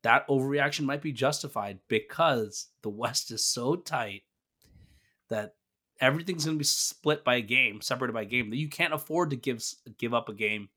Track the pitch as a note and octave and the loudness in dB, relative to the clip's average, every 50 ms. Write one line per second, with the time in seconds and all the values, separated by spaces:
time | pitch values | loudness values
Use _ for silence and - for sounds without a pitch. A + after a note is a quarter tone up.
0 | - A#2 A#2 C#3 - - C#3 C3+ C3 C3+ C#3+ D3 C#3 C#3+ C#3+ - D3 C3+ C#3 D3 | 6 6 6 6 6 2 2 2 2 2 2 2 2 0 0 -2 -2 -2 -2 -4
1 | C#3+ D#3 C3+ A#2 C3 C3+ D3+ - - C#3 - A2 G2+ G2+ G2 G2 _ _ A#2+ G#2+ | -4 -8 -2 0 0 0 0 0 -6 -6 -6 -6 -6 -6 -8 -12 _ _ 0 0
2 | - - - - E3 D#3+ C#3 A#2 A2 G#2 - - - _ _ _ - A2 G#2 G#2+ | 0 -2 0 2 4 4 4 2 0 -2 -6 -12 -12 _ _ _ -8 -8 -6 -4
3 | A#2+ A#2+ B2+ - - - A2+ G#2+ - - - B2 A#2+ C3 E3 F#3 - - E3 C3 | -4 -2 -2 -2 -4 -2 -4 -2 0 0 0 0 0 0 0 0 -2 -4 -2 -2
4 | A#2 G#2 G2 G2+ _ _ _ _ _ _ _ _ _ _ - - - _ _ _ | -2 -4 -8 -12 _ _ _ _ _ _ _ _ _ _ -20 -20 -20 _ _ _
5 | _ _ _ _ _ _ - G#2+ G#2+ G#2 _ _ _ _ _ _ _ _ _ - | _ _ _ _ _ _ -4 -4 -4 -6 _ _ _ _ _ _ _ _ _ 4
6 | C3 C3 C#3+ E3 E3+ F#3+ F3+ E3 D3 D#3+ D#3+ D3+ C#3+ - - - - - - _ | 4 4 4 4 -2 -4 -4 -2 0 0 0 2 2 2 2 2 0 -2 -4 _
7 | - D3+ D3+ C#3+ _ B2 B2 B2 A2 G2+ A#2+ C3 B2+ A2 G2+ G#2 - - B2+ B2+ | 2 2 2 2 _ 2 2 2 2 2 2 2 2 2 0 -6 -4 -2 -2 0
8 | C3 A#2+ A2+ A2+ G#2+ G2+ B2 B2 A#2 G#2+ A2+ C#3 D#3 D3 - - E3+ D#3+ D#3 C#3+ | -2 -2 -2 -4 -4 -2 -2 -2 -2 -2 -4 -4 -4 -4 -2 -2 -2 -2 -2 -4
9 | - - D#3+ F3 F3 D#3 C#3+ A#2+ - C#3 B2 A2 - - - _ _ A#2+ G#2 - | -4 -2 0 0 2 0 -2 -2 -2 -4 -4 -2 -6 -10 -10 _ _ -20 -10 -6
10 | A#2+ A#2 A#2+ A#2 A#2 - G#2+ G2 A2 G#2 G#2+ G#2 G2+ - _ | -4 0 0 0 -2 -2 -6 -2 -2 -2 -2 -4 -8 -14 _